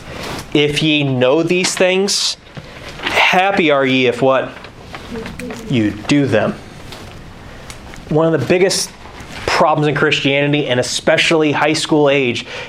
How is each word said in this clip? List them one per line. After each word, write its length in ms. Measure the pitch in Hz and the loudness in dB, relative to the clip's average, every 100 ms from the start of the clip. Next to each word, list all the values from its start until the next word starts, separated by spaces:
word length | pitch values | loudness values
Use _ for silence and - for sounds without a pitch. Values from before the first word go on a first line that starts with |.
| - - - - - | -14 -12 -10 -10 -2
"If 280 | 147 147 147 | 0 2 2
ye 220 | 156 151 | 2 2
know 400 | 139 127 127 156 | 2 2 4 4
these 320 | 170 180 180 - | 2 0 0 2
things, 640 | 185 185 196 - - - - - - - - - | 2 2 0 0 -2 -6 -12 -18 -18 -16 -16 -10
happy 680 | - - - 185 190 202 156 | -4 0 2 4 2 2 4
are 140 | 143 135 | 4 4
ye 220 | 131 127 | 4 4
if" 140 | 113 | 4
what? 280 | 131 131 90 - - - - - - 226 220 - - - - | 4 2 0 -10 -18 -18 -16 -16 -12 -12 -10 -12 -12 -10 -2
"You 220 | 127 104 | 0 0
do 340 | - - 143 135 | -2 0 2 4
them." 280 | 110 104 - - - - - - - - - - - - - - - - | 2 0 -4 -12 -18 -16 -16 -16 -18 -18 -18 -18 -18 -16 -16 -16 -16 -2
One 240 | 156 160 | 2 4
of 60 | 156 | 2
the 80 | 120 | 2
biggest 420 | 180 185 - - - - - - - - - | 4 4 2 -4 -10 -18 -18 -16 -8 -2 2
problems 300 | 165 151 151 | 4 4 0
in 80 | 143 | 2
Christianity, 720 | 151 151 - 139 143 147 135 | 0 2 0 2 2 0 0
and 120 | 123 | 0
especially 720 | 123 - - 156 - 160 151 | -2 -2 0 2 2 2 2
high 220 | 135 156 | 2 0
school 360 | 156 - 156 143 | 0 2 4 4
age, 360 | 139 123 113 - - | 4 0 -2 -8 -12